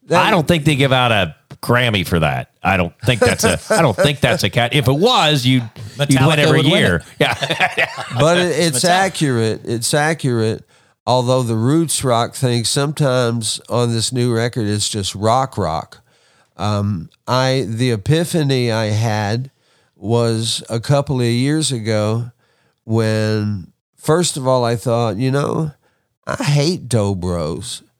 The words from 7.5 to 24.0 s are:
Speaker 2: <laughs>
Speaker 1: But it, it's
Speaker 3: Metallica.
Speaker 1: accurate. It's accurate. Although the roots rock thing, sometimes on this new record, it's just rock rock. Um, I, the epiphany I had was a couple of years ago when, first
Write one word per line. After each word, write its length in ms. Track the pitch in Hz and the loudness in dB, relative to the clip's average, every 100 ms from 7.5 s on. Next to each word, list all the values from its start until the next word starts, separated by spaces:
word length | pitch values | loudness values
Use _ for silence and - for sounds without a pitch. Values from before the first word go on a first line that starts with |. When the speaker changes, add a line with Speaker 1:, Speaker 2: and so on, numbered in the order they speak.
| 160 185 - 160 - - | -2 -2 0 -4 -4 -8
Speaker 2:
<laughs> 100 | 120 | 0
Speaker 1:
But 180 | 147 175 | 2 4
it, 220 | 180 139 | 2 2
it's 200 | 170 127 | 0 0
Speaker 3:
Metallica. 100 | 180 | 2
Speaker 1:
accurate. 720 | 180 190 - 151 120 110 98 - | 2 2 0 0 2 0 -2 -4
It's 280 | 113 120 | -4 -2
accurate. 720 | 151 147 165 139 120 110 107 - _ _ _ - | 0 0 -2 -2 0 0 -2 -10 _ _ _ -2
Although 360 | 127 123 131 | 0 2 0
the 120 | 120 110 | 0 0
roots 480 | 117 156 160 - | 2 2 0 -2
rock 300 | 131 117 113 - | 0 0 0 -2
thing, 280 | 131 120 110 | 0 0 0
sometimes 920 | 147 143 151 143 127 120 117 110 - - | -2 -2 0 0 2 0 -2 -4 -8 -4
on 220 | 110 120 | -2 0
this 200 | 113 110 | 0 -2
new 220 | 127 123 | -2 0
record, 340 | 113 117 123 107 | 0 -2 -2 -2
it's 220 | 104 101 | -2 -2
just 260 | 110 95 101 | -4 -6 -2
rock 420 | 107 123 131 - | 2 2 0 -4
rock. 420 | 87 78 - - _ _ _ _ _ - | -4 -4 -8 -18 _ _ _ _ _ -8
Um, 520 | 98 104 101 98 82 _ - | -4 -2 -2 -4 -8 _ -2
I, 380 | 127 131 131 98 | 0 2 0 -2
the 240 | 110 127 | -2 0
epiphany 800 | 110 - 156 170 170 143 135 120 | 0 0 0 0 0 0 0 0
I 140 | 110 107 | 0 0
had 640 | 107 117 107 104 113 135 _ _ _ _ _ | 0 0 0 -2 -4 -6 _ _ _ _ _
was 680 | 98 117 117 113 113 - - | -2 0 2 0 -2 -6 -4
a 100 | 117 | -8
couple 400 | - 143 143 131 | 0 0 2 -2
of 40 | 120 | 0
years 440 | 120 135 156 151 | 0 0 0 -2
ago 600 | 127 107 107 107 113 120 _ _ _ _ _ | -4 -2 -2 0 -2 -4 _ _ _ _ _
when, 880 | - 110 110 110 107 107 104 101 80 _ _ | -4 0 0 0 0 0 -2 -4 -8 _ _
first 400 | _ | _